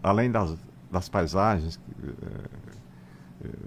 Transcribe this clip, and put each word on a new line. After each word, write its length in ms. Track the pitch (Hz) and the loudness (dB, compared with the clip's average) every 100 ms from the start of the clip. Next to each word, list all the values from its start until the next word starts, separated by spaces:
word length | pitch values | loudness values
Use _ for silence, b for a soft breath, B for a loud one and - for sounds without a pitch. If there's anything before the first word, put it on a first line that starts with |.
além 280 | 95 104 120 | 4 4 4
das, 260 | 113 85 80 - - - | 4 2 -2 -8 -20 -4
das 180 | 92 - | -4 0
paisagens, 720 | 98 80 95 107 98 80 - - - | 0 2 4 4 4 0 -6 -12 -12
eh, 460 | 71 - - - - - - - - B B B B - | -10 -10 -10 -10 -10 -14 -16 -16 -18 B B B B -14
eh, 40 | 58 - | -12 -10